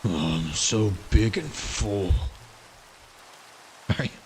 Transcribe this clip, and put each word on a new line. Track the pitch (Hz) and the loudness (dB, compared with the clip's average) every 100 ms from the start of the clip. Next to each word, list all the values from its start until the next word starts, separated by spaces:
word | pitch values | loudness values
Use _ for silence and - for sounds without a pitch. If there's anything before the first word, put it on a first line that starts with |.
Oh, | 107 85 80 80 | -2 -2 0 -2
I'm | 80 | -2
so | 78 - 113 107 92 - | -2 0 2 2 0 2
big | - 110 101 | 4 4 0
and | - | -6
full. | - - - 107 101 90 - - - - - - - - - - - - - - - - - - | -8 -6 -4 -2 0 2 2 0 -10 -20 -20 -20 -20 -20 -20 -20 -20 -20 -20 -20 -20 -20 -20 -4
All | - | -2
right. | 143 - | -2 -6